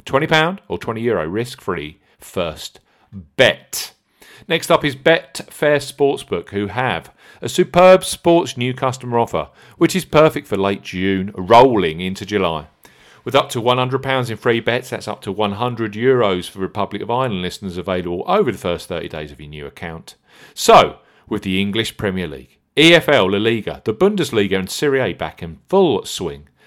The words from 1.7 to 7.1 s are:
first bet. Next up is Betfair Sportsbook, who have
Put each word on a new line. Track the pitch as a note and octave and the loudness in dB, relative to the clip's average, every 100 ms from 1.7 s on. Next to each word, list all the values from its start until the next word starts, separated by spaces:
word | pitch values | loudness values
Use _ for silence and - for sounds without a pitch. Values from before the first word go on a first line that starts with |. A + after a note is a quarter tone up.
| F2 D2+ - _ _ | -6 -6 -14 _ _
first | - - E2+ D#2 - _ _ _ _ | -12 -4 -4 -6 -14 _ _ _ _
bet. | G2+ F2 - B2 - _ - - _ _ _ - - - | -18 -6 2 4 2 _ -12 -12 _ _ _ -20 -16 -4
Next | E3 - | -4 2
up | D#3+ | 2
is | D3+ C3 | 2 0
Betfair | D#3+ E3 - - - - D3+ D3 | 2 2 0 -16 -14 -2 2 2
Sportsbook, | C3+ - C#3 C#3+ - F2+ - | 0 0 0 0 -4 -8 -6
who | G2+ G2+ | -6 -4
have | G#2+ B2+ E2 - | -4 -2 -4 -8